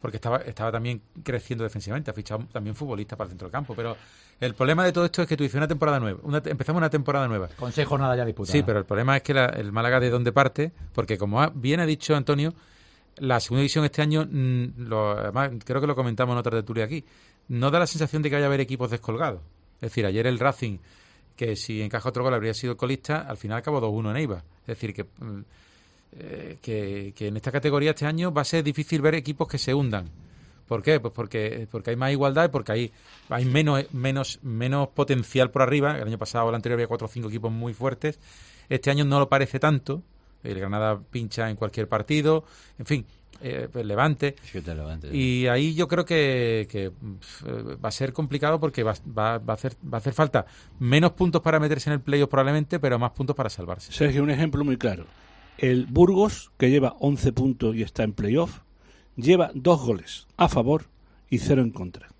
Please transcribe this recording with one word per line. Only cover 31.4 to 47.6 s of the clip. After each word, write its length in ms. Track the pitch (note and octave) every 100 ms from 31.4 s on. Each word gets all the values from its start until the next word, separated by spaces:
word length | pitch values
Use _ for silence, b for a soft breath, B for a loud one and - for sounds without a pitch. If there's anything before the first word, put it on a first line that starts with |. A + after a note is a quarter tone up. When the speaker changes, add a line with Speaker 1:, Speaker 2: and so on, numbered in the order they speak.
| G#2+ A2+ A2
Speaker 1:
porque 200 | A2+ G2
hay 60 | A#2+
más 140 | C3
igualdad 360 | C#3 C#3 C#3 E3
y 20 |
porque 240 | C3+ A2+
hay, 200 | A2 A#2+ b b b b
hay 160 | A#2+
menos, 400 | B2+ C3+ D3+ C#3 -
menos, 480 | C3 C3 C3+ C3 -
menos 460 | C3+ A2+ B2+ C#3 C#3
potencial 640 | - C#3+ C3 A2+ C3 B2+
por 120 | B2+
arriba. 340 | B2+ C#3+ C#3+ D3
El 120 | G#2+
año 100 | A2
pasado 280 | G#2+ A#2 A#2
o 20 |
el 60 | A#2
anterior 200 | A#2 A#2
había 120 | A#2
cuatro 180 | A#2 A2
o 40 |
cinco 180 | B2 A2
equipos 240 | A2+ A2+
muy 200 | A2+ A#2
fuertes. 460 | A2 C3 B2 D#3 C#3+ b b b b b
Este 220 | C3+ -
año 140 | C#3+
no 160 | D3 C#3
lo 80 | C3+
parece 320 | C#3 C3+ C3
tanto. 420 | D3+ C#3+ - D3 - - _ _
El 160 | A#2+ F#2+
Granada 400 | G2 G#2 G#2+ G#2
pincha 520 | - A#2+ A2+ - A2+
en 60 | G#2+
cualquier 320 | G#2 - G#2+
partido. 560 | A2 G#2+ D3+ D3 D#3 b b b -
En 60 | A#2+
fin, 200 | D3 G#2+ b _ -
eh, 280 | C3 C3 A#2+
el 120 | B2 G#2+
Levante. 480 | G2+ D3 C#3+ C#3+ C#3
Speaker 3:
Sí, 160 | - G2
el 60 | D#2+ D#2+
Levante, 320 | D2+ D#2+ D2+
Speaker 1:
Y 340 | C#3 C3 B2
Speaker 3:
sí. 40 | B2+
Speaker 1:
ahí 260 | B2 D#3
yo 120 | D#3 E3+
creo 180 | E3+
que, 600 | E3+ E3 C#3+ B2+ A#2+ A2 G#2
que, 220 | G#2 F#2+
pf, 540 | F2+ A2 F#2+ - - - A#1